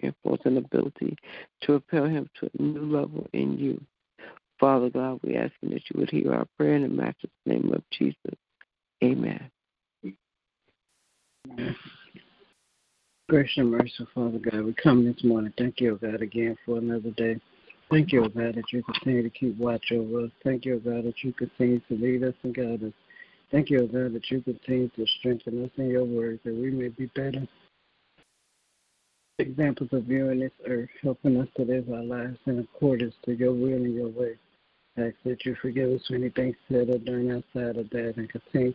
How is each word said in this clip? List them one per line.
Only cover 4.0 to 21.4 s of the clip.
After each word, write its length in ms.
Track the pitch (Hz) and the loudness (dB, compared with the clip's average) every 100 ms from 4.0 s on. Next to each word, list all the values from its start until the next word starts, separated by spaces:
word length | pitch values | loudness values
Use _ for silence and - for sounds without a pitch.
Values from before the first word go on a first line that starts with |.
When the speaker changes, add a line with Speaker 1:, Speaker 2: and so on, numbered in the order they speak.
| _ _ - - _ - | _ _ -20 -20 _ 4
Speaker 1:
Father 300 | 139 135 123 | 6 6 4
God, 280 | 127 131 131 | 0 -4 -4
we 120 | - 62 | -2 0
asking 360 | 57 - - | -2 -4 -6
that 180 | - - | -6 -4
you 100 | - | -2
would 120 | - | 0
hear 220 | - - | 2 2
our 120 | 60 - - | 0 -2 0
prayer 180 | 147 147 | 4 4
in 80 | |
the 60 | 139 | 2
matchless 420 | - 58 - - _ - | 0 -2 -4 -12 _ 0
name 260 | 60 - | 2 2
of 100 | - - | 0 -2
Jesus. 240 | - 69 - - - _ _ _ _ _ - | 0 0 0 -10 -14 _ _ _ _ _ 0
Amen. 460 | 123 127 117 - 131 _ _ _ _ _ - - _ _ _ _ _ _ _ _ _ _ _ _ 131 120 123 - - - - - _ _ _ _ _ _ _ _ _ _ - | 2 2 0 -4 -10 _ _ _ _ _ -14 -14 _ _ _ _ _ _ _ _ _ _ _ _ -18 -8 -6 -6 -12 -20 -20 -20 _ _ _ _ _ _ _ _ _ _ 2
Speaker 2:
Gracious 280 | 156 135 - | 4 4 2
and 120 | 123 | 2
merciful 360 | 117 123 - 117 | 4 0 -2 -10
Father 260 | - 120 113 | -4 -2 -2
God, 260 | 113 107 107 | -2 -2 -2
we 80 | |
come 320 | 110 156 123 120 | 2 6 8 6
this 180 | 120 | 4
morning. 300 | 123 113 107 - | 2 2 0 -2
Thank 220 | 123 - | -4 0
you, 140 | 120 | 0
oh 20 | 101 | 0
God, 260 | 110 107 | -4 -4
again 360 | 107 117 113 113 - | -4 -2 -2 -4 -4
for 140 | 117 | -2
another 320 | 117 117 113 | -2 -4 -4
day. 280 | 107 113 110 _ _ - - - | -2 -2 -2 _ _ -20 -14 2
Thank 220 | 156 151 | 4 6
you, 140 | 131 110 | 4 4
oh 20 | |
God, 280 | 110 117 117 | 0 -4 -4
that 180 | 110 | -4
you 100 | 123 | -6
continue 400 | - 113 135 123 | -4 -4 2 2
to 60 | 117 | 2
keep 280 | - 131 107 | -2 -4 0
watch 360 | 120 113 - | -2 -2 0
over 320 | 117 110 117 117 | -2 0 -2 -4
us. 60 | - | -4
Thank 220 | 139 127 131 | -2 -2 0
you, 100 | 123 | -2
oh 40 | |
God, 260 | 117 117 117 | -2 -2 -4
that 180 | 113 | -4
you 80 | 135 | -6
continue 480 | - | -4